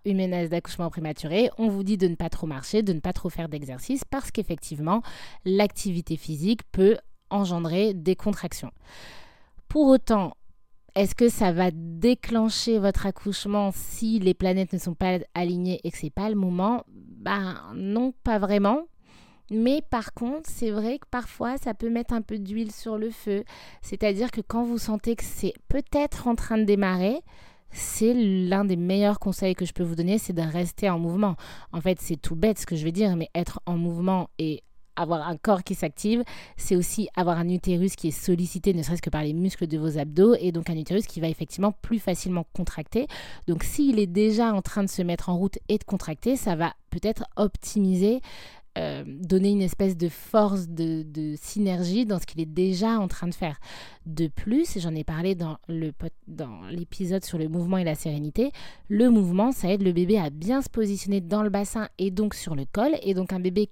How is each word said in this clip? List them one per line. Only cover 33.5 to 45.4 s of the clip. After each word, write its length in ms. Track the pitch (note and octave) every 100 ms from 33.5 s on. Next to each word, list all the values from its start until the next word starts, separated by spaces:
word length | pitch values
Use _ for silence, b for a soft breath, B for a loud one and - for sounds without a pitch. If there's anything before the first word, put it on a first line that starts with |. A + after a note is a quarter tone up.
| -
en 140 | - E3+
mouvement 500 | E3+ E3+ F#3 F#3 - -
et 240 | D#3+ D3+ - - - -
avoir 300 | D#3+ E3 D#3
un 120 | D#3+
corps 260 | - F#3+
qui 100 | -
s'active, 500 | F#3 D#3+ - G#3 A#3 A#3+ B B -
c'est 180 | - F#3
aussi 320 | F3 - G3+ -
avoir 220 | F3 E3+
un 100 | E3+
utérus 480 | F3+ - F3 F#3+ -
qui 120 | E3
est 20 |
sollicité, 640 | - - F3 F3+ F3+ G3+
ne 80 | F3
serait-ce 180 | D3 E3+
que 80 | -
par 140 | D3+
les 100 | D3+
muscles 340 | D#3 F#3 - E3
de 120 | D#3
vos 180 | D#3+ D3+
abdos, 380 | D3 D3+ G#3
et 180 | A#3+ F3+
donc 160 | E3+ D#3+
un 80 | D#3+
utérus 300 | D3+ F#3+ A3
qui 140 | -
va 80 | D#3+
effectivement 440 | D#3 D#3 - G3+
plus 280 | - - A3+
facilement 460 | G3 F3 F#3 F3 E3
contracter. 540 | - E3+ - - A3+ D4 B B B -
Donc 160 | E3+
s'il 360 | - - C#4+ A3
est 100 | G3
déjà 440 | F3 G#3+ G#3+ A#3
en 80 | G3+
train 220 | - G#3+
de 80 | G3
se 100 | -
mettre 300 | F3 E3+ -
en 80 |
route 200 | F3